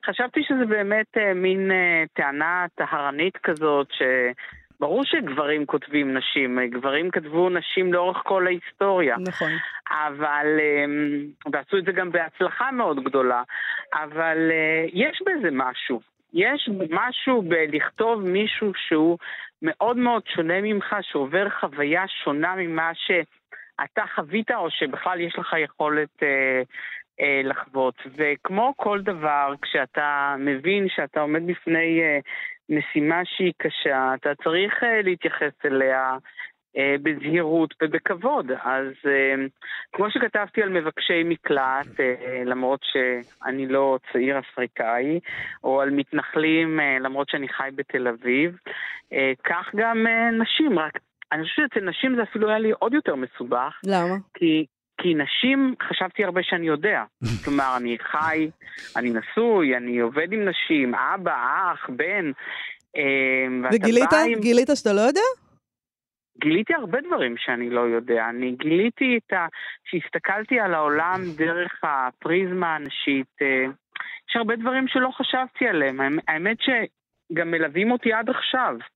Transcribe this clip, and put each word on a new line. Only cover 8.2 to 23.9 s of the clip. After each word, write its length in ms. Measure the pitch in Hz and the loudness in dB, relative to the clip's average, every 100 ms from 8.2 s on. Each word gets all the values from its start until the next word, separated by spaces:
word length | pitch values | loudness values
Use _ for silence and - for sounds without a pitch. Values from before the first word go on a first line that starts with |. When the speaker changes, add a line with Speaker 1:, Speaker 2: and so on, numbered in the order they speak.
| - | 0
Speaker 1:
כל 220 | 190 180 | 2 2
ההיסטוריה. 680 | 180 - - 196 190 160 117 185 | 0 -6 -2 2 4 2 0 -4
Speaker 2:
נכון. 240 | 175 160 160 - - - | -4 -2 -2 -6 -10 -6
Speaker 1:
אבל... 560 | 156 151 143 151 147 151 156 | -4 -4 -2 -2 0 2 2
אה, 260 | 151 147 147 147 147 147 147 - 151 | 2 2 0 0 -2 -2 -6 -12 -6
ועשו 240 | 143 135 196 | -4 0 0
את 80 | 180 | 0
זה 60 | |
גם 200 | 180 180 | -2 0
בהצלחה 600 | 170 160 - 180 - 247 | -2 -2 0 -2 0 -2
מאוד 320 | 254 214 143 | 0 0 0
גדולה, 400 | 131 135 127 123 123 - - - - | 0 2 2 2 -2 -6 -6 -6 -4
אבל, 580 | - 151 151 165 160 160 | -6 -4 -2 0 2 2
אה, 340 | 160 156 160 165 | 2 2 2 0
יש 280 | 175 277 - 381 | 0 0 0 -2
בזה 240 | 359 190 | 0 0
משהו. 500 | 135 131 123 - 120 - _ _ | 0 -2 -2 -4 -4 -6 _ _
יש 360 | 165 208 285 - 196 175 | 0 2 0 -2 -4 -2
משהו 520 | 170 240 247 - 254 | 0 -2 -2 0 0
בלכתוב 800 | 175 165 156 147 - - 220 226 | 2 2 2 0 -4 -2 0 0
מישהו 480 | 185 185 214 - 214 185 | 0 0 0 0 -2 -2
שהוא 420 | - 156 160 170 - - - _ | 0 4 4 2 -4 -14 -16 _
מאוד 360 | 160 - 214 240 | -6 0 0 2
מאוד 300 | 247 233 - | 2 2 -2
שונה 340 | - 165 180 | -2 0 0
ממך, 340 | 208 208 - 208 | 0 -2 -2 -4
שעובר 480 | 185 151 135 170 202 - | -4 -4 0 0 0 -2
חוויה 440 | 185 143 147 165 190 - | -6 -2 0 0 -2 -4
שונה 320 | - 147 165 190 | -4 0 -2 -2
ממה 360 | 175 160 165 | -4 -2 -4
שאתה 1120 | 165 - 185 156 _ _ - - - - | -4 -2 0 -2 _ _ -20 -20 -10 -6